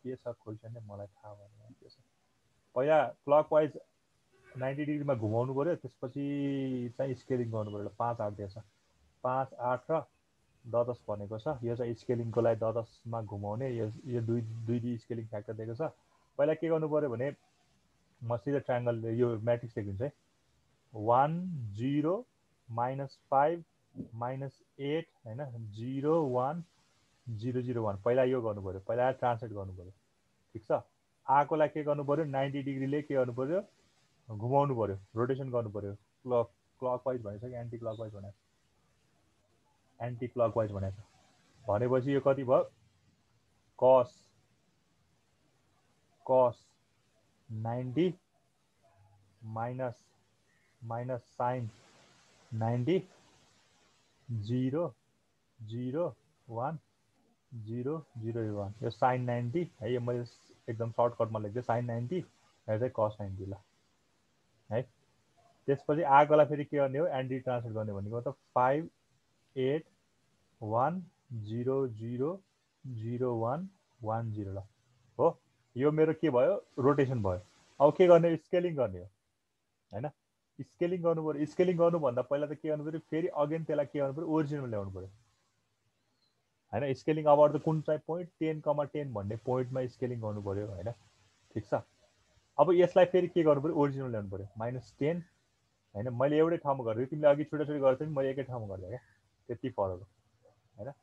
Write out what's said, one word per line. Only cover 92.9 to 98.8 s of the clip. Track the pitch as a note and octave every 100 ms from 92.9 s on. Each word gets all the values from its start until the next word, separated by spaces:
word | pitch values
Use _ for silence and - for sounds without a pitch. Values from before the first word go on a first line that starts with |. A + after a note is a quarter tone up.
| F#3+ F3+
फेरि | F#3 F3
के | F3+
गर्नु | D#3 C#3+
पऱ्यो? | D3+ D#3+
Original | C#3+ C3+ C3
ल्याउनु | A2+ G2+
पऱ्यो, | F#2+ G2 G#2+
माइनस | A#2 B2+ - _
टेन, | C#3+ F3 E3+ _ _ _ _ _ _ G2+
होइन? | B2
मैले | A#2+ C#3 D3+
एउटै | D#3+ E3+
ठाउँमा | D3 C#3
गरेँ, | A2+ A2 C3
तिमीले | D#3 D3
अघि | D3
छुट्टा | D3 D3+ D3
छुट्टै | D3
गर्थ्यौ | C3+ C3 D#3
नि, | C#3+
मैले | C3+
एकै | C3+
ठाउँमा | C3 B2 G#2
गरेँ | F#2